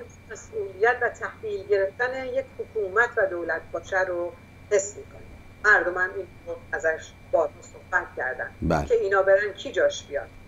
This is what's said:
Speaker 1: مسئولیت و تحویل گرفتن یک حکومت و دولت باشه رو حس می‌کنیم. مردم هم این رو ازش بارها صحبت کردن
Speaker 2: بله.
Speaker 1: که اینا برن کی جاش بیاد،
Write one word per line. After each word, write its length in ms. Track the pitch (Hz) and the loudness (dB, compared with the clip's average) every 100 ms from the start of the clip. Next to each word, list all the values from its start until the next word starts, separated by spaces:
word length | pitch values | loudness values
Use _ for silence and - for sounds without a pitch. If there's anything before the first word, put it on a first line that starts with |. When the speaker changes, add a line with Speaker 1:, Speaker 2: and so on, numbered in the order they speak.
| - - - | -6 -18 -18
Speaker 1:
مسئولیت 680 | 220 - 214 196 185 220 247 | -16 -12 -8 -8 2 2 4
و 80 | 240 | 0
تحویل 580 | - 208 - 220 202 185 | -4 -10 -10 -8 -8 0
گرفتن 580 | 202 190 - 247 262 262 | 2 2 0 -2 -2 -2
یک 200 | 247 262 - | -2 -4 -8
حکومت 500 | 220 220 196 196 240 233 | -6 -4 0 2 2 4
و 100 | 190 | 0
دولت 340 | 175 165 160 - | 0 -4 -4 -6
باشه 300 | 175 - 190 | -10 -2 0
رو 320 | 185 175 175 - - - - | 0 0 -4 -8 -18 -20 0
حس 260 | 208 - - | 2 2 -8
می‌کنیم. 260 | - - - - - - - | -16 -18 -18 -18 -20 -2 4
مردم 320 | 202 170 180 | 4 4 0
هم 120 | 185 196 | -2 -2
این 120 | 180 - 170 | -10 -12 -12
رو 80 | 170 - | -12 -8
ازش 400 | 156 160 160 - - - | -2 0 -2 -6 -18 -2
بارها 300 | 170 151 - | 0 0 -2
صحبت 460 | - - - - - - | -18 -20 -4 -2 -2 -6
کردن 320 | 127 127 117 - | -6 -4 -8 -4
Speaker 2:
بله. 240 | 160 160 - | 2 2 4
Speaker 1:
که 100 | 233 | 2
اینا 280 | 202 196 | 4 4
برن 300 | 190 196 208 | 6 6 4
کی 180 | - - | -4 -6
جاش 320 | 185 143 - | 2 2 0
بیاد، 240 | - 143 - - | -6 -8 -8 -16